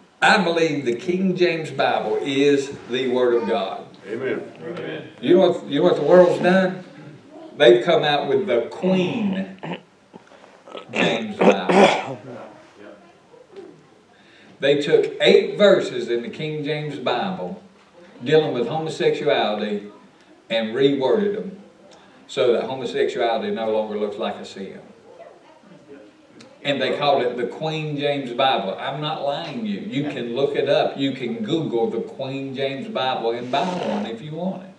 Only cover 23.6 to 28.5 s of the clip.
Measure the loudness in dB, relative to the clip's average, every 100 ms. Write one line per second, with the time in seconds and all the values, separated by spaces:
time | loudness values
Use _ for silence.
23.6 | -2 0 -2 -2 -4 -4 -6 -6 -12 -12
24.6 | -12 -14 -20 -20 -20 -20 -20 -20 -20 -20
25.6 | -20 -20 -20 -20 -20 _ _ -20 -20 -10
26.6 | -4 -2 -2 0 2 2 2 -2 -6 -6
27.6 | -6 -6 -6 -4 -2 -2 -4 -2 0